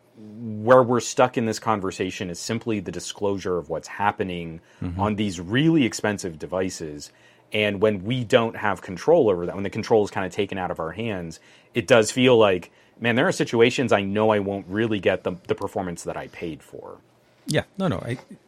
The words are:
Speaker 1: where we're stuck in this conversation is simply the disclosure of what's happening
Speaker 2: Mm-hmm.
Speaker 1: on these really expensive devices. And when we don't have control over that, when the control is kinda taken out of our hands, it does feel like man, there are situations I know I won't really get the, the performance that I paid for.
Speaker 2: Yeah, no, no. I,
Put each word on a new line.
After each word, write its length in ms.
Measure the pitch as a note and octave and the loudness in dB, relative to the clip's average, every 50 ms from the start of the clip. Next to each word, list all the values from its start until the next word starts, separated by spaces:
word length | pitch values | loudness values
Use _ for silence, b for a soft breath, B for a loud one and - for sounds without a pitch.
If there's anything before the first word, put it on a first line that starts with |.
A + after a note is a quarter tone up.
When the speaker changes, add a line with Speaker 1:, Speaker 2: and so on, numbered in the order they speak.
| _ _ _ | _ _ _
Speaker 1:
where 640 | A#2 G#2+ G#2+ G#2 A2 A#2+ A2 G#2+ G#2+ G#2+ A2+ B2+ C3 | -20 -20 -18 -16 -12 -10 -10 -8 -2 4 8 8 8
we're 180 | B2+ A2+ B2 A#2 | 8 6 4 0
stuck 360 | - - - - B2 B2 - | 0 0 2 2 2 2 2
in 80 | C3+ A#2 | 0 -2
this 140 | A2 G#2+ - | -2 -2 -2
conversation 680 | - A2+ A2 G#2 F#2 F#2+ F2 - G2+ F2+ - - G#2+ F2+ | -2 -2 0 0 -2 -4 -4 -4 -4 -4 -4 -6 -8 -8
is 100 | E2+ - | -8 -8
simply 400 | - - A2+ A#2 - A#2 A2 G#2 | -6 -6 -6 -4 -4 -4 -4 -4
the 120 | F2+ F2+ | -4 -6
disclosure 640 | E2+ F2 - - - - G2+ G2+ G2+ F#2+ F2 F#2+ F2+ | -8 -10 -10 -12 -8 -4 -2 -2 -2 -2 -4 -4 -4
of 120 | E2+ D#2+ - | -4 -4 -6
what's 180 | E2 D2+ - - | -8 -8 -8 -10
happening 720 | - - G2+ G#2 G#2 - G#2 F#2 F2+ F2 E2+ E2 D#2+ E2 b b b b | -6 -2 -2 0 0 -2 -4 -6 -6 -8 -8 -10 -12 -14 b b b b
Speaker 2:
Mm-hmm. 180 | F#2+ F2+ F2 F#2 | -8 -6 -4 -2
Speaker 1:
on 140 | G2+ G#2+ G#2+ | 0 0 0
these 240 | G2 A2 G2+ F2 F2+ | 0 -2 -4 -4 -6
really 420 | F2 F2+ A2 C3 D#3 E3 E3 D#3+ B2 | -6 -2 0 2 2 4 4 4 2
expensive 560 | G#2+ - - - G#2+ G#2 F#2+ - F#2 D#2+ D2+ | 0 0 -2 -4 -4 -4 -4 -6 -10 -10 -10
devices. 720 | F2 E2 F2+ F#2 F#2+ F#2 - - E2+ D2+ D2 D2 - b b b b b b b b _ | -8 -6 -4 -2 -2 -4 -6 -8 -10 -12 -12 -12 -16 b b b b b b b b _
And 300 | - G#2+ G#2+ G#2 G2+ F#2+ | -2 0 0 0 2 2
when 220 | G#2 A2 G#2 F#2+ F2 | 2 2 2 0 -4
we 180 | G#2+ B2+ B2+ A#2+ | -4 -4 -4 0
don't 320 | G2+ C3+ A#2+ A#2 A2+ A2 | 4 4 4 4 2 -2
have 260 | G#2 G#2+ G#2 F#2+ - | -2 -2 -2 -2 -2
control 480 | - - F#2 E2+ - D3 E3 F3 C3 G#2+ | -6 -10 -12 -4 2 4 4 6 6 4
over 160 | F#2 E2+ F2 | 2 0 -2
that, 80 | F2 D#2 | -6 -6
when 80 | F#2+ G2 | -6 -6
the 60 | F#2+ | -6
control 340 | - A2+ G2+ - B2 G#2+ G#2 | -6 -6 0 2 4 4 2
is 60 | F#2 | 2
kinda 180 | - G#2+ F#2+ F2+ | -2 -4 -6 -4
taken 280 | - - G2+ - - | -4 -4 -4 -4 -4
out 140 | F#2+ F2+ E2+ | -6 -6 -4
of 80 | E2+ - | -4 -6
our 120 | E2 E2 | -6 -8
hands, 480 | D#2+ G#2 A2+ A#2 G2+ F#2 E2+ E2 D#2+ b b b b b b b - | -6 -6 -6 -6 -6 -6 -8 -10 -12 b b b b b b b -6
it 120 | B2+ - | -4 2
does 240 | - C3 A#2 G#2+ - | 6 6 6 6 4
feel 260 | - C3 B2+ B2+ B2 | 2 2 4 6 8
like 340 | A2+ A2 G2+ F#2 F2 E2+ b b b b b b - | 8 6 6 4 0 -4 b b b b b b -4
man, 160 | A2+ A#2+ A2+ | -2 0 2
there 120 | B2 D#3+ | 2 2
are 40 | F#3+ | 2
situations 600 | - - D3+ - - A2+ A#2 B2+ - - C3 A#2+ | 0 -2 -2 0 4 6 6 6 4 2 0 2
I 100 | A#2 G2+ | 2 2
know 300 | G2 G2 G2 G#2+ A2 A2 | 2 0 0 2 2 4
I 80 | G#2+ G#2 | 4 2
won't 260 | G2 G2 G2+ G2+ F2 | 0 -2 -4 -6 -8
really 320 | F2 F#2+ G#2+ A#2 A2 G#2+ G2 | -6 -4 -2 -2 0 -2 0
get 240 | F2 G#2 F#2+ F#2 - | 0 0 0 0 -2
the, 100 | - F#2 F2 - | -4 -6 -6 -6
the 80 | - A2 | -6 -6
performance 480 | - G2+ F#2+ - G#2+ F#2+ F2+ F2 - - | -6 -6 -6 -6 -6 -6 -6 -8 -8 -8
that 140 | E2 D#2 | -10 -8
I 100 | D2+ D#2 | -8 -10
paid 340 | - - - F2+ E2 D2+ C#2 - | -12 -12 -10 -10 -10 -10 -12 -16
for. 340 | _ - - - - - - _ _ _ _ _ _ _ _ _ | _ -18 -18 -16 -18 -18 -20 _ _ _ _ _ _ _ _ _
Speaker 2:
Yeah, 180 | - D3 C3+ - - _ | -2 -2 -2 -2 -4 _
no, 100 | - F#3+ | -6 -4
no. 100 | E3+ G#2 - | -4 -4 -4
I, 180 | - A#2 B2+ - - - - - _ | -6 -8 -8 -10 -12 -16 -20 -18 _